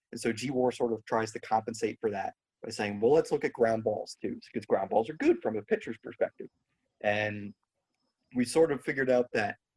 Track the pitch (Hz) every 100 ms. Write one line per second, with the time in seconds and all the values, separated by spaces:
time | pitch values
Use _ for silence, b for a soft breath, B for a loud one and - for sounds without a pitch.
0 | - 113 120 110 123 127 127 117 120 110
1 | - 113 110 110 - 110 107 117 107 110
2 | 113 98 98 - _ _ - 110 104 101
3 | 113 156 156 151 151 - 113 110 110 107
4 | - - 104 - - 117 101 104 95 107
5 | 117 156 294 359 - 107 - 214 - 113
6 | - - - - - _ _ _ _ _
7 | 107 104 107 104 101 - _ _ _ _
8 | _ _ _ 123 120 160 160 139 - 139
9 | 131 123 120 123 104 - _